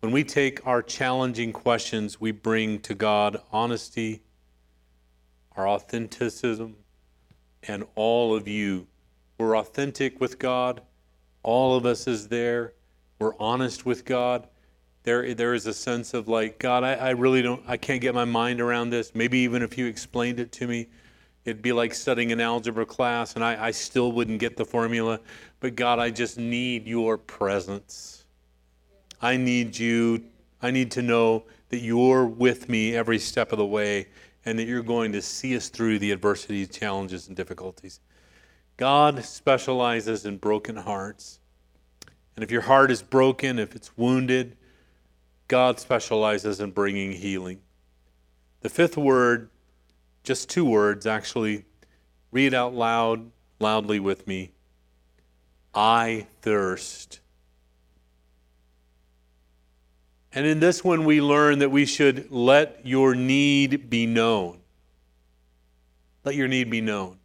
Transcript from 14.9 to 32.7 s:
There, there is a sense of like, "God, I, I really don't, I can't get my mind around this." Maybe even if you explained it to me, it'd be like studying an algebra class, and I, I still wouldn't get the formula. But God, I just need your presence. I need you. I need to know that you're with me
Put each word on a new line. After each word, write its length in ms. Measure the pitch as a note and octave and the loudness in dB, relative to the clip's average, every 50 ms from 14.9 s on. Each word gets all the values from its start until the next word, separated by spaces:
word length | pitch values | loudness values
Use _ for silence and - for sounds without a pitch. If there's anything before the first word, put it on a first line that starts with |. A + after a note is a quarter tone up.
| _ _ _ | _ _ _
There, 300 | - A#2 A#2+ B2 B2 B2 | 0 0 0 0 -2 -4
there 200 | A2+ A#2 A#2+ A#2+ | -2 0 0 0
is 140 | A#2+ G2+ A2 | -2 -2 -4
a 60 | G#2+ | -8
sense 400 | - - - B2 A#2+ A#2+ - - | -6 -4 -4 -4 -4 -4 -6 -6
of 140 | B2 A2 G#2+ | -8 -4 -2
like, 320 | A2+ A2+ A2 A2 A2 - | 0 0 0 -2 -6 -6
"God, 240 | - B2+ B2 B2+ B2+ | -2 0 0 2 2
I, 120 | C3 C3+ | 0 -2
I 140 | - C3 C3 | -2 0 -2
really 300 | C3 B2 B2 C3 C3 C3 | 0 2 2 4 4 4
don't, 220 | B2 A#2+ B2 - - | 2 2 -2 -4 -6
I 120 | - B2+ A2+ | -8 -8 -8
can't 240 | - - C#3 B2+ | -4 -4 -4 -2
get 120 | B2 C3 A#2+ | -2 -2 0
my 120 | B2 A#2+ | 0 0
mind 340 | A#2+ A#2 A#2+ A#2 A#2+ B2 A#2+ | 0 0 0 0 0 0 -2
around 300 | A#2+ A#2+ A#2+ A#2+ A#2+ A#2+ | 0 0 0 0 -2 -2
this." 260 | A#2+ A#2+ A2 - _ | -2 -4 -4 -4 _
Maybe 220 | A2+ A2+ B2 B2 B2+ | -2 -2 0 2 2
even 220 | B2+ B2 A#2 B2 | 2 2 0 -2
if 160 | A#2+ A2+ - - | -4 -4 -4 -4
you 80 | B2 | -6
explained 540 | A#2+ A2+ - - - - B2 A#2+ A#2+ B2 A#2+ | -6 -6 -8 -14 -8 -4 -4 -4 -2 -4 -6
it 120 | A#2+ A#2 - | -8 -8 -8
to 140 | - C3 A#2+ | -8 -6 -4
me, 200 | A#2+ A#2 A#2 A#2 _ - _ - _ _ _ _ _ _ _ | -4 -6 -6 -8 _ -20 _ -20 _ _ _ _ _ _ _
it'd 180 | A#2+ A2+ G#2+ | -10 -10 -6
be 120 | G#2+ A#2+ A#2+ | -2 -2 0
like 200 | A#2+ A#2 A#2 A#2 | 2 0 0 -2
studying 380 | - - - C3 A#2 A#2+ A#2 | -6 -2 -2 0 0 0 -2
an 100 | A#2 A#2 | 0 0
algebra 460 | A#2 A#2 A#2 A#2+ A2 A#2 A2+ A2 A2+ A2 | 0 0 0 -2 -4 -4 -4 -4 -6 -6
class, 480 | - - C3 A#2+ A#2 A#2 A#2 G#2+ - | -2 -2 -2 0 0 -2 -4 -6 -6
and 80 | A2+ A2+ | -2 -2
I, 220 | A#2 A#2 G#2+ A2 A#2 | -2 -2 -2 -4 -4
I 20 | |
still 420 | A2 - - - - C3 B2 B2 A#2+ | -4 -6 -8 -4 0 0 0 2 0
wouldn't 260 | A#2 A#2+ A2 A2 G#2+ | -2 -2 -2 -2 -4
get 180 | A2+ A#2 A#2 - | -4 -6 -4 -6
the 80 | A2+ | -8
formula. 540 | - - A#2+ A#2 A2+ A#2 A#2 A2+ A2+ A2+ A2 - - - - - - _ _ | -4 -2 -2 -2 0 -2 -2 -2 -2 -4 -4 -8 -16 -20 -20 -20 -20 _ _
But 160 | - C3 A#2+ | -8 -8 -4
God, 240 | A#2+ B2 A#2+ A#2+ A#2+ | -2 0 0 2 2
I 100 | A#2+ A#2+ | 0 -2
just 300 | A#2 A2+ A#2+ A2+ - A#2+ | -2 -4 -4 -6 -4 -6
need 480 | A#2 A#2 A#2+ A#2+ B2 B2+ B2 A#2 G#2+ A2 | -6 -4 -4 -4 -4 -4 -4 -6 -6 -4
your 320 | A2+ A#2 A2+ A2 A2 G#2 | -4 -2 0 0 -2 -2
presence. 1080 | _ - - - G#2+ G2 G2 G2+ F2+ F2+ G2 G2+ - _ - - - - - - _ _ _ _ _ _ _ _ _ _ _ _ _ _ _ _ _ _ - _ | _ -14 -8 -4 -2 0 0 0 -2 -4 -10 -10 -10 _ -20 -18 -18 -20 -20 -20 _ _ _ _ _ _ _ _ _ _ _ _ _ _ _ _ _ _ -16 _
I 160 | - A#2+ B2+ B2+ | -2 0 0 2
need 400 | B2+ B2+ B2 B2 A#2+ A2+ G2+ - | 2 2 2 0 0 -2 -4 -4
you. 460 | A2+ A#2 A#2 A#2 A#2 A#2 A2+ A2+ A#2 - _ _ _ _ _ _ - | -2 0 2 2 2 2 0 0 -4 -10 _ _ _ _ _ _ -4
I 80 | B2 | -2
need 180 | B2+ C3 B2+ A#2+ - | 0 0 -2 -2 -2
to 100 | C3 B2 | -4 0
know 400 | A#2+ A#2 A#2 A#2 A2+ A2+ A2 - - - _ _ _ | 2 4 4 4 4 2 0 -2 -8 -20 _ _ _
that 120 | - B2 | -8 -6
you're 440 | A#2 A2+ A#2 A#2 B2 B2+ C3 C3 B2+ | -4 0 2 4 6 6 6 6 4
with 420 | A#2 A2+ A#2 B2 B2+ A#2 B2 - | 2 0 2 2 2 2 2 -4
me 280 | - | -4